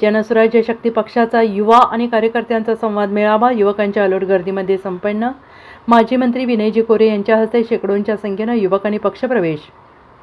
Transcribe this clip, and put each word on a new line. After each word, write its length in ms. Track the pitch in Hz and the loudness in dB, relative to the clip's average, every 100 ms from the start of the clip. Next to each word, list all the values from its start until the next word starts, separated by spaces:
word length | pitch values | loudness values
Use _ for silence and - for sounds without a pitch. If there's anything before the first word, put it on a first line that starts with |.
जनसुराज्य 600 | 214 220 214 226 226 233 | 0 0 0 2 2 2
शक्ती 280 | 226 233 233 | 0 -2 -4
पक्षाचा 520 | 226 214 247 233 233 | -2 -2 -2 0 2
युवा 360 | 226 196 214 240 | 0 0 4 4
आणि 300 | 247 233 240 | 4 0 -2
कार्यकर्त्यांचा 680 | 226 226 233 226 226 220 226 | 0 0 -2 -2 -2 -2 -4
संवाद 340 | 220 208 202 | -2 -2 -2
मेळावा 420 | 208 208 214 247 | 0 2 2 2
युवकांच्या 520 | 240 202 202 202 202 | 2 2 0 -2 0
अलोट 200 | 196 190 | 0 0
गर्दीमध्ये 540 | 190 190 175 196 185 190 | 0 0 -2 -4 -2 -4
संपन्न. 520 | 190 180 208 214 233 277 - - - - - | -4 -6 -4 -4 -4 -6 -16 -20 -20 -10 2
माजी 280 | 233 226 254 | 2 4 0
मंत्री 300 | 247 247 247 | 0 -2 -2
विनयजी 360 | 233 214 220 | 0 0 0
कोरे 260 | 226 214 220 | 2 4 4
यांच्या 300 | 214 202 220 | 2 2 2
हस्ते 260 | 220 240 | 2 0
शेकडोंच्या 520 | 233 226 202 202 202 208 | -2 -2 -2 -2 -2 -4
संख्येनं 360 | 214 196 220 | -6 -6 -4
युवकांनी 440 | 240 190 196 208 208 | -2 0 0 -2 -2
पक्षप्रवेश. 640 | 202 196 254 247 165 151 - - - _ _ - | -4 -4 -2 0 -2 -4 -10 -20 -20 _ _ -20